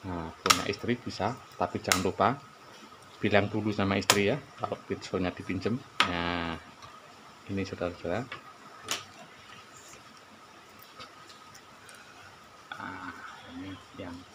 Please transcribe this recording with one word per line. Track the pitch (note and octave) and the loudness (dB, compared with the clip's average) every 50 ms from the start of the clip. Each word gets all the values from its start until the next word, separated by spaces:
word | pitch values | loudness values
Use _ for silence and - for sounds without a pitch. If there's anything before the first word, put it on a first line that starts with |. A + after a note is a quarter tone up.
| - | -2
nah, | G2 F2+ E2+ E2 E2 - - - | -2 -2 -2 -2 -4 -6 0 6
punya | F#2+ F#2 F2+ - - | 6 6 6 6 0
istri | G2+ - - G2 B2 A#2+ | 0 0 2 2 2 2
bisa, | - G#2+ - - F#2 G#2+ B2+ - - - - | 0 -8 -2 2 2 2 2 0 -8 -16 -2
tapi | - F2+ - - G#2+ | 0 0 0 0 0
jangan | - - - F2+ F2+ | 4 4 4 6 6
lupa | F#2+ E2+ - G2 G#2+ C3 C#3+ - - - - - - - - - - - - - - - - - | 2 4 6 6 6 6 4 -4 -14 -18 -18 -18 -18 -16 -16 -16 -16 -16 -18 -18 -18 -10 0 2
bilang | G#2+ F#2+ G#2 G2+ G2+ | 8 8 8 8 8
dulu | G2+ G#2+ G#2 G#2+ | 2 2 2 4
sama | G2+ - G2+ G2 G2 | 4 6 6 6 6
istri | F#2+ - - - G#2 G2+ G2 | 4 6 6 6 8 8 6
ya | B2 D3+ - - - - | 6 4 0 -8 -6 -4
kalau | A2 - - | -2 -2 -2
pesonya | - - - G2 F#2+ - - - F#2+ F#2 F2+ | -4 -4 -4 -4 -4 -4 -2 0 2 2 2
dipinjem. | E2+ - - F2+ F#2+ F#2+ - G#2+ A2+ C3 - - - - - | 0 -2 -4 -2 -2 0 2 2 0 0 -2 -8 2 2 2
Nah, | F#2 F2 F2 E2+ F2 F2 F2 E2+ E2 E2 D#2+ - - - - - - - - - - - - - - - - - - | 4 4 2 4 4 4 4 2 0 0 -2 -4 -12 -16 -16 -16 -16 -16 -16 -18 -18 -18 -18 -18 -18 -18 -16 -8 -2
ini | G2+ G2 F#2+ | 0 0 0
saudara-saudara. | - - - - F2 F2 - - E2+ F2 G#2 C3 B2+ - - - - - - - - - - - - - - - - - - - - - - - - - - - - - - - - - - - - - - - - - - - - - - - - - - - - - - - - - - - - - - - - - - - - - - - - - - - - - - - - - - - - - - - - - | 0 0 0 0 0 0 0 0 2 2 2 0 -2 -6 -10 -10 -14 -16 -16 -16 -16 -16 -12 -4 -4 -4 -4 -4 -10 -14 -16 -16 -16 -16 -18 -16 -16 -16 -16 -16 -16 -18 -18 -16 -16 -16 -16 -18 -18 -18 -18 -20 -20 -20 -20 -20 -18 -18 -18 -18 -18 -18 -18 -18 -18 -14 -14 -14 -14 -14 -18 -16 -16 -16 -18 -18 -18 -18 -18 -18 -18 -18 -18 -18 -16 -16 -16 -16 -18 -18 -18 -18 -18 -18 -18 -20 -20 -18 -18 -12 -10 -8
Ah, | - - G2 F#2 F#2 F#2 F#2 - - - - - - - - E2+ | -6 -6 -6 -6 -6 -6 -8 -8 -8 -10 -10 -12 -12 -12 -10 -8
ini | - - G2 F#2+ F#2 - - - | -8 -6 -6 -8 -10 -12 -14 -8
yang | - G2 F2 E2+ F2 F2+ - - | -8 -6 -6 -6 -8 -10 -14 -16